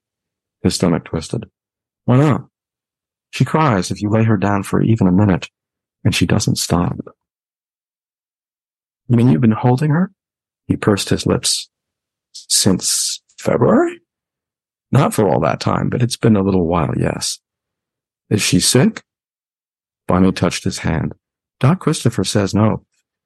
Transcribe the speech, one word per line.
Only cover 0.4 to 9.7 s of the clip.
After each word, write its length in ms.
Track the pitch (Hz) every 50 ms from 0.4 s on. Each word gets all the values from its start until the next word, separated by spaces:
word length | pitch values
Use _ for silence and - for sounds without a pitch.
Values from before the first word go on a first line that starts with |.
| _ _ _ _
His 140 | - 92 -
stomach 280 | - 98 90 85 76 -
twisted. 460 | - - 80 80 - - 73 - - _ _ _ _ _ _ _ _ _ _ _
"Why 140 | - 123 127
not?" 300 | 147 156 117 - - _ _ _ _ _ _ _ _ _ _ _ _ _ _ _ _ _
"She 160 | - - 131
cries 440 | - - 156 160 143 110 95 87 -
if 120 | 98 92
you 80 | 104 104
lay 140 | 104 110 113
her 120 | 110 107
down 260 | 95 92 101 101 98
for 200 | 95 - - 95
even 240 | 98 107 113 110 98
a 60 | 92
minute, 360 | 90 95 107 101 87 73 - - _ _ _ _ _ _ _ _ _ _ -
and 100 | - -
she 120 | - -
doesn't 300 | - - 95 - - -
stop." 420 | - - - - 85 90 - - - - - - _ _ _ _ _ _ _ _ _ _ _ _ _ _ _ _ _ _ _ _ _ _ _ _ _ _ _ _ _ _ _ _ _ _ _ _ _ _
"You 100 | - 120
mean 140 | 117 117 127
you've 100 | 151 156
been 120 | 123 110
holding 380 | 107 - - 123